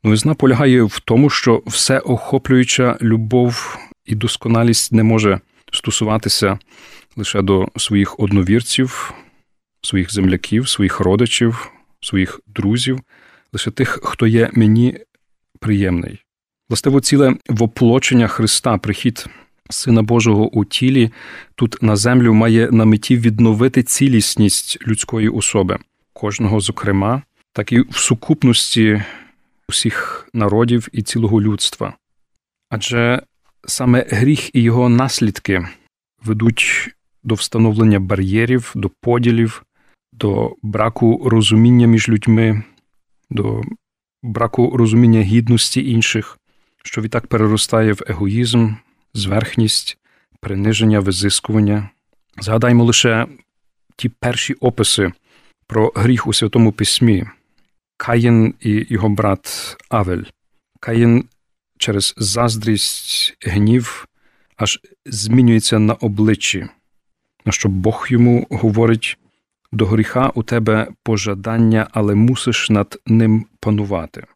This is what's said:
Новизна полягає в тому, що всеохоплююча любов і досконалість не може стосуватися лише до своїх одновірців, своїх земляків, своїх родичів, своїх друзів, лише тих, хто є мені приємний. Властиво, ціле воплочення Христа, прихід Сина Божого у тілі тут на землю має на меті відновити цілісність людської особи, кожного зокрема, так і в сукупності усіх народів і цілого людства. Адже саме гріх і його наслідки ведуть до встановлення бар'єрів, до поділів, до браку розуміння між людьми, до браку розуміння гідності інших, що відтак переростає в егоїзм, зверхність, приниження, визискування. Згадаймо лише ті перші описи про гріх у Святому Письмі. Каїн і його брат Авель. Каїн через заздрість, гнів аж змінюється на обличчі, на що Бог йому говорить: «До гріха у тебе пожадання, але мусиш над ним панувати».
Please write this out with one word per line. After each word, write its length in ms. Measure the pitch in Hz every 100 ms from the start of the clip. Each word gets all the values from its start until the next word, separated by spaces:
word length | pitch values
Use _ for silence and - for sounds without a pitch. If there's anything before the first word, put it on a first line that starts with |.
Новизна 300 | 110 107 151
полягає 480 | 156 135 123 143 127
в 180 | 110 -
тому, 300 | - 117 143
що 320 | - 127 113 -
всеохоплююча 1300 | - - 131 - 120 - 131 - 127 123 - 123 -
любов 760 | 117 113 110 123 123 117 - - - - -
і 80 |
досконалість 800 | 107 117 - 113 113 117 110 -
не 100 | 113
може 380 | 110 113 107 98 _ _ _
стосуватися 880 | - - - 110 110 104 - 101 95 _ - - - _ -
лише 260 | 101 104
до 260 | 98 95 95 -
своїх 440 | - 101 98 -
одновірців, 960 | 104 101 92 113 117 - 131 - - - - _ _ _ _ _
своїх 300 | - 98 87
земляків, 560 | 104 95 92 - 107 131
своїх 320 | - 95 -
родичів, 680 | 92 104 117 - 117 117 - _ _ _
своїх 400 | - 98 92 - _
друзів, 540 | - 98 120 127 131 _ _ _ _ _
лише 180 | 110 -
тих, 300 | - 127 -
хто 240 | - - 113
є 240 | 113 113
мені 460 | 117 107 110 123 - - _ _ _ _ _
приємний. 640 | 107 101 98 87 - - _ _ _ _ _
Властиво, 320 | 113 - 139
ціле 360 | - 139 135 - -
воплочення 800 | 110 113 - 120 127 - 127 110
Христа, 500 | - 110 - 131 104
прихід 480 | 107 98 127 110 - - _ _ _
Сина 320 | - - 113
Божого 460 | 107 120 113 104 110 113
у 80 |
тілі 480 | 101 - 131 135 113 - - - -
тут 280 | - 117 -
на 140 | 110 104
землю 380 | 117 127 120
має 360 | 110 113 113 117
на 140 | 113
меті 320 | 110 107 - 127
відновити 680 | 117 107 117 107 131 131
цілісність 1040 | 123 - 135 117 - - 104 - - - -
людської 420 | 107 - 113 107
особи, 500 | - - 110 92 98 _ _ _
кожного 480 | - 104 101 107 107
зокрема, 600 | 92 - - 98 104 131 - _ _
так 200 | - 104
і 80 | 120
в 160 | - -
сукупності 1040 | - 117 - 156 131 113 - 117 110 104 101 - - _ _ _ -
усіх 600 | - 120 - - - -
народів 540 | 117 104 104 120 120 -
і 100 | -
цілого 400 | 104 117 110 113
людства. 520 | 107 104 - - 104 - _ _ _ _ _ _ _
Адже 520 | 113 - 120 120 127 - _ _ _ -
саме 400 | - 127 123 123
гріх 440 | 104 131 151 -
і 80 | 131
його 260 | 117 117 123
наслідки 800 | 120 131 - 110 95 - 92 85 - _ _ _ _
ведуть 640 | 110 107 113 107 - - - _ _ _
до 100 | 117
встановлення 640 | 110 - 117 113 107 110 101
бар'єрів, 720 | 95 98 95 104 117 127 117
до 160 | - 101 _
поділів, 600 | 120 120 120 113 113 - _ _ _ _ _
до 440 | _ 104 101 117 -
браку 680 | 107 104 113 - 117 113 127
розуміння 580 | 113 104 110 117 123 117
між 220 | 113 107
людьми, 540 | 107 - 110 113 104 - _ _ _ _ _ _
до 320 | - 110 110 113 226 _ _ _ _
браку 540 | 120 110 117 - 123 127
розуміння 440 | 113 113 120 113
гідності 680 | 95 113 113 117 - 127 135
інших, 480 | 113 - 110 - - _ _ _ _
що 160 | - -
відтак 260 | 110 117 -
переростає 680 | 117 107 107 - 113 110
в 100 | 101 -
егоїзм, 640 | 90 101 110 120 120 113 110 _ _ _
зверхність, 840 | 113 98 101 117 - 110 - - - _ _ _ _
приниження, 600 | 98 98 104 107 110 107
визискування. 880 | 98 90 101 - - 110 104 104 101 _ _ _ _ -
Згадаймо 460 | 101 113 123 120
лише 420 | 117 113 120 113 123 139 _ _ _ _ _ -
ті 120 | 123
перші 460 | _ 123 117 -
описи 580 | 135 127 117 104 - 95 - _ _ _ _ _
про 260 | 110 110
гріх 320 | - 110 123 -
у 60 |
Святому 400 | 107 107 117 113
Письмі. 520 | 101 104 - 120 98 107 - _ _ _ _ _ _
Каїн 580 | - 120 120 117 110 -
і 260 | 117 107 -
його 200 | 110 107
брат 680 | 101 107 95 - - - - _
Авель. 340 | 117 92 90 - _ _ _ _ _
Каїн 440 | - 117 117 117 - _ _ _ _ _
через 360 | - 101 - -
заздрість, 1200 | 104 107 120 110 110 104 - - - - - - -
гнів 600 | 95 104 123 120 - - _ _ _ _ _
аж 240 | 107 - _ _ -
змінюється 720 | 110 107 120 120 113 - 113
на 160 | 107
обличчі, 720 | 104 117 101 107 104 - 95 95 _ _ _ _ _ _ _
на 80 | -
що 160 | 101 -
Бог 380 | 95 98 104 -
йому 360 | 120 120 120 -
говорить: 680 | 110 113 107 117 113 - - _ _ _ _ _
«До 140 | 113 101
гріха 460 | 110 107 127 135
у 80 | -
тебе 460 | 113 117 110 110 - -
пожадання, 840 | - 107 104 98 110 113 113 110 -
але 220 | 113 104
мусиш 560 | 101 117 127 - 113 -
над 300 | 104 101 - -
ним 400 | 113 110 110 107 _
панувати». 680 | - 104 101 92 78 - -